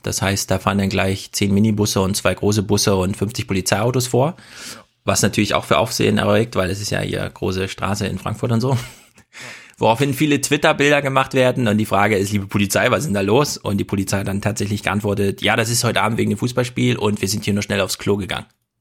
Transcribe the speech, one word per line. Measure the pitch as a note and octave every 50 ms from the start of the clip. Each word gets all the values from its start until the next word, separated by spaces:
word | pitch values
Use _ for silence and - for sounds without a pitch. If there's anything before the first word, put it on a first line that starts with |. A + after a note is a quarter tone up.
| -
Das | - - - -
heißt, | F#2+ G2+ G2 - -
da | F#2+ F#2+
fahren | - G2+ G2 G2+
dann | G2 F#2+
gleich | F#2 F#2+ F#2+ F#2+ G2 - - - -
zehn | - G#2 G2+ G2
Minibusse | G2+ G#2+ A2 G#2+ G#2+ G#2 G#2 - G2+
und | F#2+ F#2 G2
zwei | - - G2 F2+
große | - - G2+ G#2 G#2+ G2
Busse | G#2+ A2 G2+ - A2 G2
und | F#2+ F#2 F#2 G2+
fünfzig | - G#2+ G2 - - -
Polizeiautos | - G2 F#2+ F2+ - - G2 G#2+ B2 A#2 C3 B2
vor. | - - B2 C3 D#3+ F3+ - - - - - - - - - - _ _ _ _
Was | - G2 - -
natürlich | G#2 - - G#2 - -
auch | D2 -
für | - - D2+
Aufsehen | G2 A#2+ - - A2 G#2+ G#2+ G#2+
erregt, | G#2 G2+ G#2 G#2 A#2 A#2+ -
weil | G2+ F#2 F2+
es | G2 G2+
ist | G#2 -
ja | G2+ F#2+
hier | G2 G2 F#2+ F#2 G2 F#2+
große | - - - F#2+ F#2 F#2+ F#2+ G2
Straße | - - - F#2+ G2+ G2+ G2+
in | F#2+ F#2+ F#2+
Frankfurt | - - G#2+ - - A#2+ A#2
und | A2+
so. | A#2+ C3 C3+ A#2+ -
<laughs> | - - - - _ _ - _ _ _ - - - - - - - -
Woraufhin | _ A2+ A2 A2+ A#2 C#3 C#3+ C3+
viele | - D#3 D3+ C#3+ C3+
Twitter-Bilder | B2 - D3 D3 - D#3+ D3+ - C#3+ C#3+ D3 C#3+ C#3+
gemacht | C3+ C3+ C3+ C3 - -
werden | C3 B2+ B2+ B2 - B2 G#2+
und | G#2 G#2+
die | G#2+
Frage | - G2 G2 G#2 G#2+ A2
ist, | F#2 G2+ G2+ G#2+
„Liebe | G#2 F#2+
Polizei, | G2 - G#2 G2+ G2 - G2+ G2+ B2+
was | A#2 G2
ist | C#3
denn | D#3 G2
da | G2+
los?“ | G2 G2+ G#2+ C3+ D3 C#3+ - -
Und | - G2+ G2+ G2+
die | G2
Polizei | - - G2 G2 - - G2
hat | G2+ G2+
dann | F#2+ G2+
tatsächlich | - G#2 G#2 - G2+ G2 G#2 G#2 -
geantwortet, | - G2 G#2 G#2+ G#2 G2+ F2+ G2+ G2 F#2 - -
„Ja, | G2 A2
das | A#2+ A2+ A2+
ist | A#2+ A#2+ -
heute | A#2 F#2+ F#2+ G2
Abend | G#2+ A2+ A2
wegen | G#2 G#2+
dem | G#2+ G#2
Fußballspiel | - B2 A#2+ B2 B2+ B2 - - B2+ B2 B2
und | - - G#2+ G#2 -
wir | - G2
sind | G2+ G#2 -
hier | - G2
nur | G2+ G2
schnell | - G#2 G2 F#2+
aufs | F#2 - -
Klo | - - G2+
gegangen.“ | G2+ F#2+ E2+ - - - - _ _ _ _ _ _